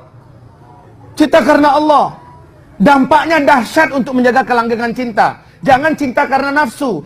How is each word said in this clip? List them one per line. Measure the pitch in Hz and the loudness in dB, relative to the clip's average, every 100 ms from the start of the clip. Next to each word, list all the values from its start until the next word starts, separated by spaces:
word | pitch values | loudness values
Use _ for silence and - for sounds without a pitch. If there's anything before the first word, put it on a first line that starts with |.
| - - - - - - - - - - - - | -20 -20 -20 -20 -20 -20 -20 -20 -20 -20 -10 -2
cinta | 302 - | 2 2
karena | 226 302 294 277 | 4 2 2 2
Allah. | 302 285 180 - - - - - - - | 2 2 0 -6 -20 -20 -20 -20 -16 0
Dampaknya | 208 277 262 302 285 320 | 2 4 4 2 2 0
dahsyat | 285 277 208 320 311 269 | 2 0 0 0 0 -2
untuk | 233 254 | -4 0
menjaga | 247 240 | 2 2
kelanggengan | 220 240 233 226 240 | 0 -2 -2 -4 -6
cinta. | 226 247 214 170 - - - | -6 -4 -2 -2 -4 -16 -8
Jangan | - 262 311 302 | 0 0 0 -2
cinta | 285 269 285 | -4 -2 -2
karena | 262 277 | -2 -2
nafsu. | 285 294 - 277 170 | -2 -2 -4 -6 -6